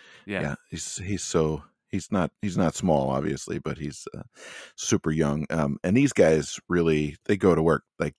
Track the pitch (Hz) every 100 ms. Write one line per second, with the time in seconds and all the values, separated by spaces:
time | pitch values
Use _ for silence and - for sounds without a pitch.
0 | - - - 95 73 69 - 82 - -
1 | 95 98 - 82 78 76 - _ _ 98
2 | - 98 82 _ 104 87 85 - 92 73
3 | 67 67 76 69 - 71 76 69 73 -
4 | - - - - - - - - - 101
5 | 80 78 73 76 76 80 73 - 87 113
6 | 139 - 82 78 71 - - 87 82 76
7 | 76 71 - 98 101 80 80 76 - -
8 | 78